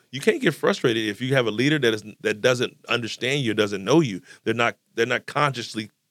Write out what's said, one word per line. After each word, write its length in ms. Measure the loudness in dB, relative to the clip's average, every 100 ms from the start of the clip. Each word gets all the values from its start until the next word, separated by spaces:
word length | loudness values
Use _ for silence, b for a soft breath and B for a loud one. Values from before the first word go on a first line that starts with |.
| _
You 100 | -2
can't 200 | 0 2
get 140 | 0 0
frustrated 520 | -2 2 0 0 -2
if 140 | -4
you 140 | 0 0
have 100 | 0
a 60 |
leader 260 | 0 2 4
that 160 | 2
is, 100 | 0 -6 -6
that 200 | -4 0
doesn't 360 | 2 2 -2 _ -4
understand 560 | -4 -4 -6 -4 -2
you, 100 | 0
doesn't 300 | 0 0 0
know 180 | 2 4
you. 200 | 4 -4 b b
They're 120 | -4 0
not, 220 | 0 -2 _ -2
they're 100 | 0
not 220 | -2 -2
consciously 640 | 0 0 -2 -8 -8 -8 _ _